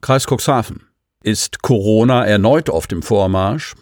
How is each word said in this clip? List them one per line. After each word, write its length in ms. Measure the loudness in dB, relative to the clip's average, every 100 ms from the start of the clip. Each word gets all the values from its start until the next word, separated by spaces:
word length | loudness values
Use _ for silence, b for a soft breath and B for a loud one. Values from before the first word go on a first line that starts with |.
Kreis 220 | 0 0 0
Cuxhaven. 560 | -2 0 -2 -2 -10 _ _ _ _
Ist 400 | -4 -2 -4 -8
Corona 640 | 0 0 2 2 4 2 2
erneut 460 | 2 4 2 2
auf 160 | -4 -4
dem 160 | -8
Vormarsch? 720 | -2 0 2 0 -2 -4 -8 -18